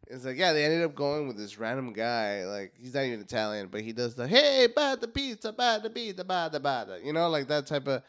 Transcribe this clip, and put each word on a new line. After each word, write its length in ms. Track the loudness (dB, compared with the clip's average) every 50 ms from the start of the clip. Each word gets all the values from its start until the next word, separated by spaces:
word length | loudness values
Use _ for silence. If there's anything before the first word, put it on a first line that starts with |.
| -18
it's 180 | -16 -16 -10 -8
like, 120 | -8 -2
yeah, 160 | 2 2 4 4
they 120 | 4 4
ended 180 | 4 4 4 2
up 120 | 0 0
going 320 | 0 0 0 0 0 -2
with 100 | -4 -6
this 200 | -8 -10 -12 -8
random 360 | -6 -4 -4 -2 -2 -4 -6 -4
guy. 520 | -2 -2 0 0 0 0 0 0 -2 -4
Like, 280 | -4 -6 -6 -8 -10 _ _
he's 140 | -18 -6 -2
not 120 | 0 0
even 140 | 0 -2 -4
Italian, 460 | -6 -4 -2 -2 0 0 -2 -4 -6 -6
but 100 | -6 -6
he 120 | -6 -6 -4
does 220 | -4 -4 -4 -2
the, 120 | -4 -4
Hey, 400 | 4 6 6 6 6 6 6 6
buy 280 | 6 6 2 2 2 0
the 120 | -2 -4
pizza, 440 | -6 -4 -4 -4 -4 -6 -6 -6 -8
buy 280 | -4 0 2 2 2 2
the 100 | 0 -4
pizza, 340 | -6 -6 -6 -6 -8 -8 -6
buy 260 | -2 0 0 0 0
the, 100 | -2 0
buy 260 | 0 0 0 0 -2
the, 140 | -6 -10 -8 -6
you 100 | -2 2
know, 160 | 2 2 4
like, 180 | 2 2 0
that 180 | 2 0 0 0
type 220 | 0 -4 -4 0
of 160 | 0 -2 -2 -2